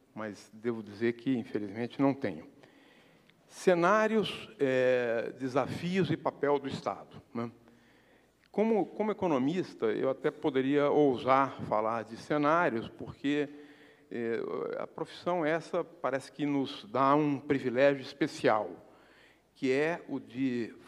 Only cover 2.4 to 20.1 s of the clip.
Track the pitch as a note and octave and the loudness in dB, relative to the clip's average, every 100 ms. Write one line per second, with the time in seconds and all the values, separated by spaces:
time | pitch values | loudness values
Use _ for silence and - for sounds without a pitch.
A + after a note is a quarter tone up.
2.4 | - - - - - - - _ _ _ | -12 -20 -20 -20 -20 -20 -20 _ _ _
3.4 | _ - - F3 F3 G#3+ A3 A3 F3 - | _ -4 2 4 6 4 4 2 0 -4
4.4 | - - C#3 C3 B2+ B2 A#2+ A#2 - - | -10 -2 0 2 4 2 0 -2 -4 -6
5.4 | C3 C3 A#2+ - F3 F#3 D#3 D#3+ D3 - | -4 -2 -2 -4 -2 0 0 0 -2 -2
6.4 | C#3 C#3+ C3+ - - G2 - - - A#2 | 0 0 -2 -8 -6 -8 -10 -20 -12 -8
7.4 | A#2 - - - _ _ _ _ _ _ | -8 -10 -20 -20 _ _ _ _ _ _
8.4 | _ - A3 G#3+ D#3+ - G#3+ G3 F#3 C#3 | _ -2 2 2 0 -2 -4 0 0 2
9.4 | C3+ F3+ D#3 - A2+ G#2+ C3 C3 D3+ D3+ | 2 0 -4 -2 -2 0 0 0 -2 -2
10.4 | D#3 C3 C3 C#3+ C#3+ B2 C#3+ A#2 A#2+ C3+ | -2 0 2 2 4 4 4 4 4 4
11.4 | C3+ - - G#2+ A2 A2+ A2 A2+ - D3+ | 4 -2 -2 0 0 -2 -6 -10 -2 0
12.4 | D3 E3 E3+ A2+ G2+ - A#2 - C#3 D3 | 2 4 2 0 -6 -10 -14 -6 -2 -2
13.4 | C#3+ - - - - - - A#2 A#2 A2+ | -2 -6 -20 -20 -20 -20 -12 -6 -4 -2
14.4 | - E2+ - - - - D#3 - - F3+ | -4 -6 -6 -6 -8 -8 -10 -8 -2 0
15.4 | D3+ E3 D#3 F3+ D#3+ - B2 C3 - - | 0 0 -2 -4 -4 -4 -4 -2 -6 -4
16.4 | D3 C#3+ C3+ - G2+ A#2+ C3+ D3 D3 C#3 | 0 0 0 -4 -4 2 6 6 4 0
17.4 | - C#3 B2+ A#2 C#3+ C#3 B2 - D3+ - | 0 0 0 4 4 4 -2 -2 -2 0
18.4 | C#3 G#2+ F#2 E2+ - - - - - _ | 2 4 2 -8 -18 -20 -20 -20 -20 _
19.4 | _ - C3 C3+ D3+ E3+ - | _ -4 0 2 0 -2 -6